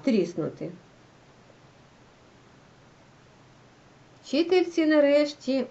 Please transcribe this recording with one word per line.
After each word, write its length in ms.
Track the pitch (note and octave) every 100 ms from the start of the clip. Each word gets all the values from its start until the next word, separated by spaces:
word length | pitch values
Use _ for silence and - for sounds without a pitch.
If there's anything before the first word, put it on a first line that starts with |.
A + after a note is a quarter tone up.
тріснути». 680 | - A3 E3+ - D3 - F3 - - - - - _ - - - - - _ _ - - - - - - - _ - _ _ _ _ - - - - _ - - - -
Вчительці 600 | - C4+ E4+ F#4 F4 - D#4
нарешті 800 | D4+ C#4+ D4 D4 - - C4+ -